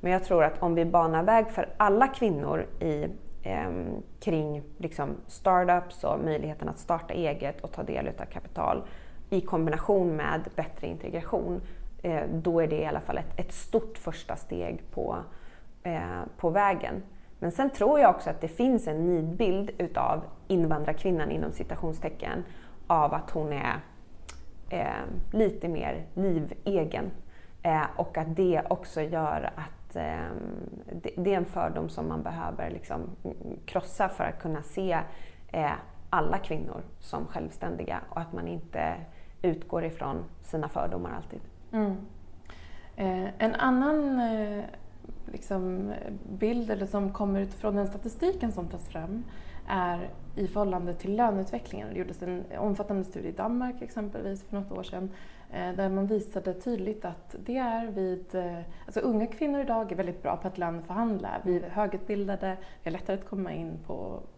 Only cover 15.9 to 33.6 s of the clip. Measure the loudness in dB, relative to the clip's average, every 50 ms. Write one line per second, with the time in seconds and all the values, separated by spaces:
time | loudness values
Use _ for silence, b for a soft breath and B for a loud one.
15.9 | -2 -2 -2 -4 -4 -4 -6 -8 -8 0 2 4 6 6 6 6 4 2 0 -4
16.9 | -4 -4 -8 B B B B B B B -2 -2 2 4 2 2 4 6 6 8
17.9 | 10 10 10 10 10 8 2 -4 -2 -2 -4 -4 0 4 4 6 6 4 4 2
18.9 | 0 2 4 4 4 4 2 0 2 2 4 4 4 4 2 -2 -2 -2 -4 0
19.9 | 2 2 2 2 2 0 0 -6 -10 -12 -2 2 4 4 6 6 4 4 4 2
20.9 | 2 4 4 4 4 4 2 2 2 0 0 -2 -2 -4 -4 -4 -2 -2 -2 -2
21.9 | -2 -2 -4 -4 -4 -4 -6 -4 -4 -4 -4 B B B B B B B B 4
22.9 | 6 6 6 6 4 0 0 0 0 0 0 0 0 0 0 0 -2 -2 -4 -10
23.9 | -16 -18 -16 -16 -14 -14 -12 -12 -12 -10 -10 -10 -10 -10 -8 -4 -2 -2 0 0
24.9 | -2 -2 -4 -2 2 2 2 4 6 6 6 6 4 0 -2 -2 -2 -2 -2 -2
25.9 | -2 -4 -6 -6 -2 2 4 4 4 4 2 -2 -6 -4 -2 2 2 2 2 2
26.9 | -2 -2 -2 -2 -4 -6 b b b b b b b b 0 2 2 4 2 0
27.9 | 0 -2 -2 0 0 -2 -2 0 2 4 4 6 6 4 4 2 0 0 0 -6
28.9 | -2 -2 -2 0 0 0 2 2 0 0 -2 -2 -4 -4 -8 -10 -10 -12 -12 -8
29.9 | -6 -4 -2 -2 -2 -4 -4 -4 -6 -6 -6 -6 -8 -8 -8 -10 -10 -12 -12 -10
30.9 | -10 -8 -6 -6 -4 0 2 4 4 4 2 0 0 0 0 0 0 -2 -2 -4
31.9 | -4 -4 -2 -2 -2 -2 -4 -4 -6 -4 -4 -4 -4 -4 -4 -4 -6 -8 -8 -6
32.9 | -6 -6 -4 -6 -8 -8 -8 -8 -8 -8 -8 -8 -8 -10